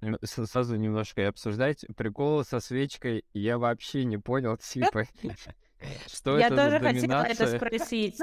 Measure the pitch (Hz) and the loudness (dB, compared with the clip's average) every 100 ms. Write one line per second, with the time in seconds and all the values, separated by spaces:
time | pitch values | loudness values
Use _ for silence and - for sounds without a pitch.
0 | 107 110 107 - 110 127 120 110 107 107 | -6 -4 -6 -6 -2 0 0 0 0 0
1 | 107 - 101 - 113 107 135 147 - - | -2 0 -2 -2 -6 0 0 0 -8 -6
2 | 110 101 143 151 127 123 - 127 139 - | -6 0 2 2 0 -4 -2 -2 -2 -4
3 | 123 110 - 104 104 120 120 120 - 143 | -4 -4 -4 -2 0 2 0 -2 -4 -2
4 | 123 104 110 131 123 110 - 127 359 110 | 0 -2 -2 0 0 -2 -6 0 2 2
5 | 110 - - - - - _ _ 143 - | -2 -6 -10 -10 -16 -20 _ _ -14 -12
6 | - - 135 143 240 262 285 294 294 247 | -14 -6 2 4 6 6 4 4 2 2
7 | 254 262 240 226 - 120 226 226 226 226 | 2 2 0 2 2 2 -2 -4 -2 0
8 | 208 - | -2 -2